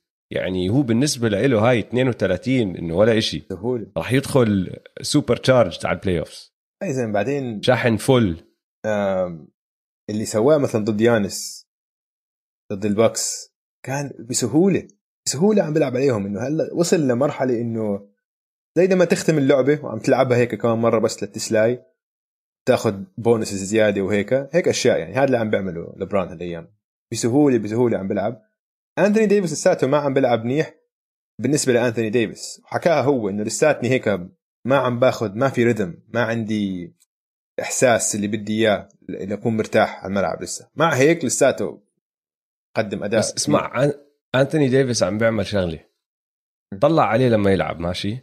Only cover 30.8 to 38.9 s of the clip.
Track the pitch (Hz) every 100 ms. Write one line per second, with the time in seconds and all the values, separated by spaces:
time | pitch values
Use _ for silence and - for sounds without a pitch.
30.8 | _ _ _ _ _ - 120 147 131 120
31.8 | 123 113 110 120 98 - - - - 120
32.8 | 175 151 127 131 101 104 110 - 151 139
33.8 | 120 127 110 95 90 _ _ _ 117 139
34.8 | 127 120 127 - 110 107 135 123 117 110
35.8 | 90 - _ 117 113 117 107 107 98 92
36.8 | 85 _ _ _ _ _ _ - - -
37.8 | 127 110 - 107 104 110 104 107 107 95
38.8 | -